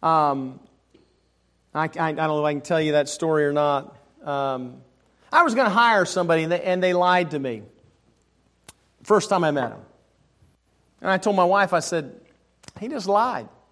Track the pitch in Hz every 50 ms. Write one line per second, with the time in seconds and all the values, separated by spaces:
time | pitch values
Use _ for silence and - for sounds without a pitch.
0 | - 160 160 156 151 143 139 135 131 131 131 - - _ _ _ _ _ _ _
1 | _ _ _ _ _ _ _ _ _ _ _ _ _ _ - 151 160 156 - -
2 | 165 160 151 160 156 156 151 151 151 151 147 143 - - 175 160 156 151 147 147
3 | 139 139 - - 170 160 156 151 147 143 143 147 147 147 143 135 135 - - -
4 | _ _ _ _ - 151 143 139 139 135 131 127 127 123 127 131 - _ _ _
5 | _ _ _ _ _ _ 285 320 349 302 220 262 254 208 185 233 240 233 220 196
6 | 175 180 - 185 180 170 165 160 160 160 175 175 - 185 180 185 185 180 180 180
7 | 180 180 180 180 175 156 156 143 135 127 117 104 107 - _ _ _ _ _ _
8 | _ _ _ _ _ _ _ _ _ _ _ _ _ - - _ _ _ _ _
9 | - - 214 202 208 - 196 180 165 156 147 139 123 113 107 101 - - _ _
10 | _ _ _ _ _ _ _ _ _ _ _ _ _ _ _ _ _ _ _ _
11 | - 185 190 185 - 214 202 185 180 175 190 202 196 180 180 165 - - 180 165
12 | 147 123 - - - _ _ _ _ _ _ _ _ - - - 202 254 311 254
13 | 185 190 202 208 233 254 233 - 110 - - _ _ _